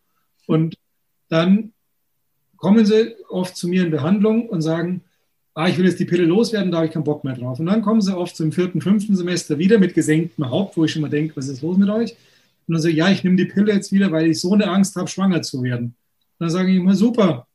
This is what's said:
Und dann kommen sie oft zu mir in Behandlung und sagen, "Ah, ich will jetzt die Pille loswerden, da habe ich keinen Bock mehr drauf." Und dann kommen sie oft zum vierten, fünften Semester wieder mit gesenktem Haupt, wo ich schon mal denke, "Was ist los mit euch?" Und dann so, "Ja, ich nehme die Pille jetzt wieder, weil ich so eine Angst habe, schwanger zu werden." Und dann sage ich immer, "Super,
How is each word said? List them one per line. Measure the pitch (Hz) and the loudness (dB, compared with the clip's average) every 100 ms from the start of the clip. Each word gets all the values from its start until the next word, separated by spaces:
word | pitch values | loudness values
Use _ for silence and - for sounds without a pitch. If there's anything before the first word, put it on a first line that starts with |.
| _ _ _ _ - | _ _ _ _ -2
Und | 160 160 - _ _ _ _ - | -2 -2 -6 _ _ _ _ -4
dann | 165 175 208 220 _ _ _ _ _ _ _ _ - | 0 2 2 0 _ _ _ _ _ _ _ _ -4
kommen | 175 226 208 | 2 4 4
sie | 214 226 - - | 2 0 -4 -10
oft | 185 180 - | -6 -6 -6
zu | 175 | -2
mir | 185 | 0
in | 175 | 0
Behandlung | 151 151 208 214 226 226 | 0 0 2 2 0 -2
und | 175 | -4
sagen, | 156 165 170 185 _ _ _ _ _ | -2 -2 -4 -6 _ _ _ _ _
"Ah, | - 170 | -4 -2
ich | 143 | 2
will | 185 | 2
jetzt | 170 | 0
die | 170 | -2
Pille | 175 165 | 0 2
loswerden, | 185 233 214 185 | 2 0 0 -2
da | 165 | 0
habe | 160 | -2
ich | |
keinen | 160 | -2
Bock | 143 147 | -4 -4
mehr | 139 123 | -6 -8
drauf." | 123 127 | -8 -6
Und | 165 | -2
dann | 220 | 0
kommen | 208 226 | 2 0
sie | 196 180 | 0 -2
oft | 175 - | -6 -4
zum | 156 | -4
vierten, | 156 180 160 | -2 -2 -2
fünften | 151 214 202 185 | 0 0 2 -2
Semester | 175 175 - 147 | -2 -4 -4 -2
wieder | 190 220 | 4 4
mit | 175 | 4
gesenktem | 165 147 156 170 - 123 | 2 2 0 0 -6 -4
Haupt, | 160 196 - | -4 -4 -2
wo | 156 | -2
ich | |
schon | 160 | -2
mal | 143 | -4
denke, | 147 156 147 | -2 -4 -6
"Was | 135 | -10
ist | 127 | -8
los | 156 185 | -2 0
mit | 202 | 2
euch?" | 214 233 - _ _ _ _ - | 0 -4 -8 _ _ _ _ -4
Und | |
dann | 165 | -2
so, | 160 | 0
"Ja, | 156 185 | 2 2
ich | 190 | 2
nehme | 180 180 | 2 2
die | 185 | 2
Pille | 196 208 | 0 2
jetzt | 202 - | 0 0
wieder, | 196 196 | 0 2
weil | 160 165 | 2 0
ich | 156 | 0
so | 180 | 2
eine | 202 196 | 2 2
Angst | 185 190 180 | 2 0 -2
habe, | 180 | -8
schwanger | - 196 165 | -2 0 0
zu | - 131 | -2 -6
werden." | 127 120 120 | -4 -4 -6
Und | - _ _ _ - | -12 _ _ _ -8
dann | 165 | -4
sage | 175 185 | -2 2
ich | 185 | 2
immer, | 180 190 | 2 4
"Super, | 233 233 190 131 - | 2 4 2 0 -8